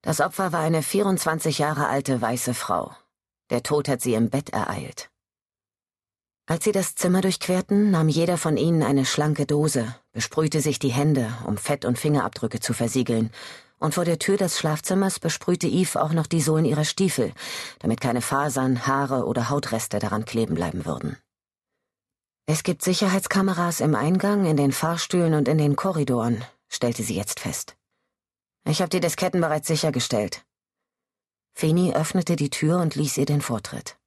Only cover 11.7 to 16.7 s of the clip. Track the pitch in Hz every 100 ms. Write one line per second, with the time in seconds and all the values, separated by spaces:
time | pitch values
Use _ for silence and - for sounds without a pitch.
11.7 | 143 107 120 151 147 98 - - 113 -
12.7 | 120 117 131 123 117 113 - - - -
13.7 | _ 156 151 175 165 - 196 185 - 160
14.7 | 151 - 190 196 - 165 - - 180 170
15.7 | 170 185 - 151 165 156 170 151 156 160